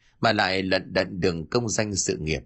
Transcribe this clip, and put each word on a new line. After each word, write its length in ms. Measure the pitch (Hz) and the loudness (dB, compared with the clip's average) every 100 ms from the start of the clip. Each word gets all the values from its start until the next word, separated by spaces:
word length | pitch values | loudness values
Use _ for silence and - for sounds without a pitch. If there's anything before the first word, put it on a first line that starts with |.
| _ _ | _ _
mà 120 | 117 | 2
lại 300 | 107 95 95 | 2 2 0
lận 300 | 95 95 90 | 0 0 0
đận 280 | 92 95 98 | 0 0 0
đường 260 | 92 82 78 | 0 0 -2
công 220 | 123 117 | -2 0
danh 260 | 107 107 | 0 0
sự 220 | 98 - 95 | -2 -2 -2
nghiệp? 240 | 78 71 | -2 -4